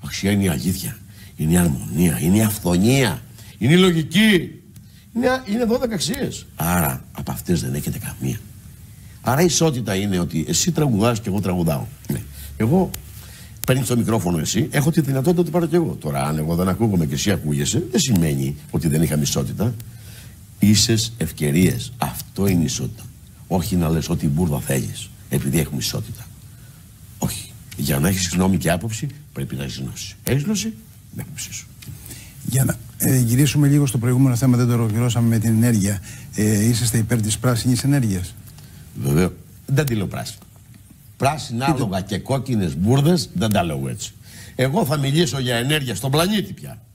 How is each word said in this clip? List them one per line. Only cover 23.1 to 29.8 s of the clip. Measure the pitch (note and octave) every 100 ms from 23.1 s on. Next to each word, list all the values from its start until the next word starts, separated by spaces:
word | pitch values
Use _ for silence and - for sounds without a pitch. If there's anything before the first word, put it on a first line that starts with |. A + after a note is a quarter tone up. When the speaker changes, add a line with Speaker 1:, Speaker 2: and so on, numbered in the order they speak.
| - - - -
Speaker 1:
Όχι | F2+ D#2+ F2+
να | D#2+
λες | D#2+ C#2+
ό,τι | E2+ D#2
μπουρδα | C#2+ F2+ C#2+
θέλεις, | - C2+ G#1+ - - - -
επειδή | C#2 C2+ E2
έχουμε | D2 C#2
ισότητα. | - - A1 - - - - - - - - - - -
Όχι. | - - - - - -
Για | C#2 C#2
να | E2
έχεις | F#2 -
γνώμη | F2+ F#2 F2+
και | E2
άποψη, | E2+ A2+ A2 - - -
πρέπει | - C2+ B1+
να |
έχεις | C#2
γνώση. | -